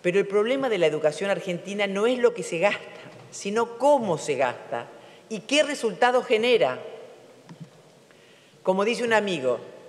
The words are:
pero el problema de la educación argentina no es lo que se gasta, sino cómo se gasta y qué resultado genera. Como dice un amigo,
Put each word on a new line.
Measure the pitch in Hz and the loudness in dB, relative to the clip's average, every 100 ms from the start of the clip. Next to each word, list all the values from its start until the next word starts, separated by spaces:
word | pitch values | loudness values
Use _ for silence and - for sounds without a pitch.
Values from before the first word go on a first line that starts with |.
pero | 180 185 | 2 0
el | 185 | 2
problema | 202 220 269 269 | 0 0 0 0
de | 202 | 2
la | 160 | 2
educación | 151 151 147 196 | 4 0 0 -2
argentina | 185 185 175 185 202 202 | -2 -4 -6 -6 -4 -2
no | 196 226 | 0 0
es | 247 | 4
lo | 240 | 2
que | 208 | 2
se | - 165 | -6 0
gasta, | 196 - - - - - - | 0 0 -10 -18 -18 -20 -18
sino | - 196 214 233 - | -10 -4 -2 -2 2
cómo | 277 285 214 151 | 4 4 2 -2
se | - 131 | -2 0
gasta | 127 120 - 120 127 - - - - | 0 -2 -8 -8 -8 -18 -20 -20 -12
y | 214 | -12
qué | - 285 | 0 2
resultado | 285 285 226 175 240 247 | 2 0 -4 2 2 2
genera. | - 214 233 226 139 123 - - - - - - - - - - - - - - - - _ - | 2 0 4 4 2 0 -10 -16 -18 -20 -20 -20 -20 -20 -20 -20 -20 -20 -20 -20 -20 -20 _ -4
Como | - 190 | 0 2
dice | 208 226 | 2 0
un | 240 | 2
amigo, | 220 202 165 127 117 - - | 2 2 -2 -2 -2 -6 -20